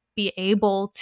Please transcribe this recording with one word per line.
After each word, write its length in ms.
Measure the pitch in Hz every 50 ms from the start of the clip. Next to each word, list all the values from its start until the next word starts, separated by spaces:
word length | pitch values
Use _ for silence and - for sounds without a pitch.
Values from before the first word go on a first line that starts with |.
| _ _ _
be 160 | - 202 190 -
able 560 | - 185 190 208 202 208 208 196 196 196 202 - -